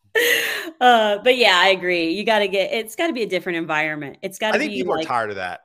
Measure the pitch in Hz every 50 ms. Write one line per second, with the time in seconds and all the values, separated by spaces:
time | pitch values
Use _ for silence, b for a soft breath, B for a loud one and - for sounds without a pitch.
0 | _ _ - 453 480 480 480 B B B B 415 403 349 320 - 247 247 240 226
1 | 214 208 208 202 190 254 262 254 233 202 185 175 180 196 190 180 175 180 180 170
2 | 165 165 170 202 208 220 220 214 208 196 185 196 185 - - 226 220 220 - -
3 | 330 339 254 254 214 180 185 180 175 190 175 165 165 156 156 151 156 156 156 151
4 | 147 135 - - - 190 185 - 220 214 208 220 294 254 208 - - - 165 156
5 | 160 147 127 117 113 107 101 95 92 90 87 -